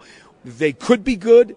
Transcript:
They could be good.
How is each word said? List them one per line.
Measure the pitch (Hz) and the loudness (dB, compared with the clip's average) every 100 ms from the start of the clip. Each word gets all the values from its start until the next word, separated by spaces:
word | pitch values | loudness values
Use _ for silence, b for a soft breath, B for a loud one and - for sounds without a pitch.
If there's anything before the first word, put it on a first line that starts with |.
| B B B _ | B B B _
They | 127 117 151 | -20 -6 -6
could | 127 - 240 262 | -6 -2 -2 -2
be | 208 | -8
good. | 220 233 226 | 2 2 2